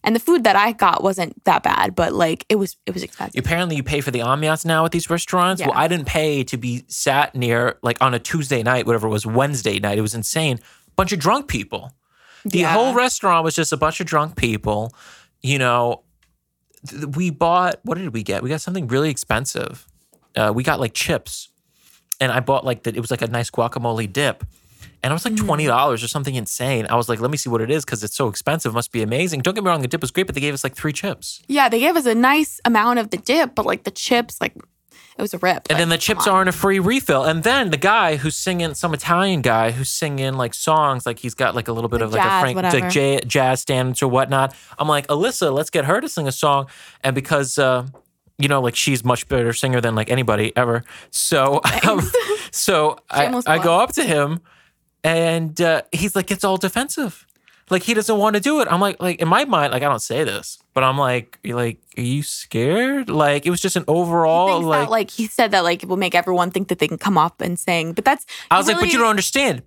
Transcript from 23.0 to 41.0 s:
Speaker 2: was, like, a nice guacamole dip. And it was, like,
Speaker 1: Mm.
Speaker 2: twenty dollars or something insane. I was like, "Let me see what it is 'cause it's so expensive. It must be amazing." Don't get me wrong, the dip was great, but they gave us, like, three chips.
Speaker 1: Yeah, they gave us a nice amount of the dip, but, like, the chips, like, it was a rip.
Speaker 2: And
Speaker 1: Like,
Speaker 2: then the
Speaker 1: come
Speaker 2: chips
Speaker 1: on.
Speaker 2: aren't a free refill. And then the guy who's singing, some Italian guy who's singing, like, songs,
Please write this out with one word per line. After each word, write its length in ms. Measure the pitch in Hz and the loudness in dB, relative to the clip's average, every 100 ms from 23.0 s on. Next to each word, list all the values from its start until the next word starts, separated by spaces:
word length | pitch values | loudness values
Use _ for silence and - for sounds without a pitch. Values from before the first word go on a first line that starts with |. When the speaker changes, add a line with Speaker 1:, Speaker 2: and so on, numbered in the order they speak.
Speaker 2:
was, 100 | 113 | -6
like, 120 | 120 | -4
a 40 | 117 | -2
nice 220 | 120 117 | -2 -4
guacamole 600 | - 117 - 117 113 107 | -2 -2 -2 -2 -2 -4
dip. 320 | 131 143 - - _ _ _ - _ | 0 -2 -2 -12 _ _ _ -20 _
And 80 | 131 | -4
it 40 | |
was, 100 | 160 | -2
like, 80 | 233 | -2
Speaker 1:
Mm. 120 | 214 202 | -2 0
Speaker 2:
twenty 180 | 151 151 | 0 2
dollars 380 | 120 143 113 | 4 2 0
or 40 | 117 | -4
something 260 | 151 139 | -6 -4
insane. 520 | 131 104 - 127 123 110 | -4 -6 -4 -2 -2 0
I 40 | |
was 140 | 117 120 | 0 0
like, 120 | 110 | -2
"Let 100 | 123 | -2
me 80 | 151 | -2
see 100 | 131 | -2
what 140 | 117 | -2
it 80 | 117 | 0
is 160 | 151 - | -2 -2
'cause 180 | 110 | -8
it's 100 | 104 | -6
so 140 | - 123 | -2 -2
expensive. 440 | 98 - 156 117 | -2 -4 -2 -2
It 20 | |
must 180 | 113 - | -4 -4
be 80 | 117 | -4
amazing." 380 | 107 123 180 151 | -2 -2 -2 -2
Don't 140 | 147 | -2
get 100 | 214 | 0
me 60 | 190 | 0
wrong, 100 | 165 | 0
the 80 | 127 | -2
dip 140 | 160 | -4
was 80 | 127 | -2
great, 160 | - 185 | -2 -2
but 80 | |
they 80 | 139 | -2
gave 100 | 147 | -4
us, 100 | 135 | -4
like, 120 | 135 - | -6 -4
three 160 | 156 | -6
chips. 480 | 143 196 - - - - | -4 -8 -8 -12 -16 -4
Speaker 1:
Yeah, 220 | 285 262 | 2 2
they 80 | 233 | 4
gave 160 | 294 339 | 2 2
us 80 | |
a 100 | 254 | 2
nice 460 | 226 254 294 311 - 247 | 2 4 4 0 -2 2
amount 320 | 226 226 247 | 2 2 0
of 100 | 214 | -2
the 80 | - | -6
dip, 380 | - 302 262 | 0 0 2
but, 100 | - | 0
like, 200 | 214 - | -2 -4
the 60 | - | -6
chips, 460 | - - 240 240 - | -8 0 0 0 -6
like, 120 | - - | -8 -8
it 640 | - _ _ - - - | -20 _ _ -20 -18 -8
was 100 | 208 | -8
a 60 | 175 | 0
rip. 280 | 180 170 - | 0 0 0
Speaker 2:
And 0 | |
Speaker 1:
Like, 80 | 156 | 0
Speaker 2:
then 100 | 170 | 2
the 60 | |
Speaker 1:
come 60 | 165 | 0
Speaker 2:
chips 260 | - 208 208 | 0 0 4
Speaker 1:
on. 80 | |
Speaker 2:
aren't 140 | 190 185 | 4 4
a 20 | |
free 260 | 165 196 196 | 2 2 2
refill. 460 | 185 262 - 135 | 2 0 2 2
And 200 | 143 160 | 2 2
then 260 | 208 269 214 | 2 2 0
the 80 | 151 | 2
guy 380 | 185 220 175 151 | 2 4 2 0
who's 200 | 151 - | -4 -4
singing, 380 | - 180 165 | -4 -2 -4
some 180 | 143 170 | -4 -4
Italian 480 | 151 - 170 196 175 | -2 2 2 2 2
guy 300 | 127 113 113 | 2 2 2
who's 180 | 120 131 | 0 -4
singing, 460 | - 156 139 135 | -4 -4 -2 -4
like, 180 | 131 120 | -2 -4
songs, 540 | - - 156 147 127 | -2 2 2 2 0